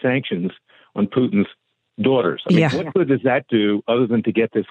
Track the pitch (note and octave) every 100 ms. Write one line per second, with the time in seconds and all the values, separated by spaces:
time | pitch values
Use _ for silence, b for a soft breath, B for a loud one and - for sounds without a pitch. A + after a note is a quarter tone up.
0 | C3 C3 - F#2 F#2 - b b b G2+
1 | G2+ - B2 G2+ - - _ _ _ -
2 | B2+ C3 F#2 C2 - F3 D#3 C#3 E3 F#3+
3 | D3 C3 B2+ C3 - A2+ G#2 G#2 - A#2+
4 | A#2 A#2 A2 G#2+ A2+ A2 F#2+